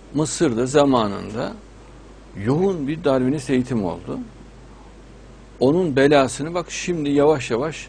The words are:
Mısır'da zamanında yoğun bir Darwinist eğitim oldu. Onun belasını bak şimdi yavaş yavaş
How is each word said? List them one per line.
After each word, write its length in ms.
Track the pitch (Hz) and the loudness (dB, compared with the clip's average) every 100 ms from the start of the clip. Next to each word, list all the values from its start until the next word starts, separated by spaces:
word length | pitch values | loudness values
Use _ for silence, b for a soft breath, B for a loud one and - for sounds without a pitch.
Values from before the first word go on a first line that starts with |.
| - | -8
Mısır'da 520 | 139 151 - 160 113 127 | -4 -2 0 0 0 2
zamanında 840 | 147 139 127 104 98 95 110 185 - - - - - - - - - | 4 4 4 2 -4 -8 -8 -8 -10 -18 -20 -20 -20 -20 -20 -18 -8
yoğun 440 | 104 147 196 175 135 | -2 0 0 -2 -6
bir 160 | 160 | -4
Darwinist 460 | 147 131 127 151 139 | 0 0 0 -2 -2
eğitim 340 | 127 127 120 | -2 0 -2
oldu. 340 | 90 85 - - - - - - - - - - - - - - - - | -4 -6 -10 -10 -12 -16 -20 -20 -20 -20 -20 -20 -20 -20 -20 -20 -14 0
Onun 360 | 131 170 180 135 | 2 2 2 4
belasını 580 | 139 147 127 - 151 | 6 6 4 -2 -6
bak 160 | 175 165 | -6 -6
şimdi 400 | - - 170 143 | -8 -6 -4 0
yavaş 400 | 143 147 147 - | 4 4 2 0
yavaş 380 | 117 156 - | -4 -4 -8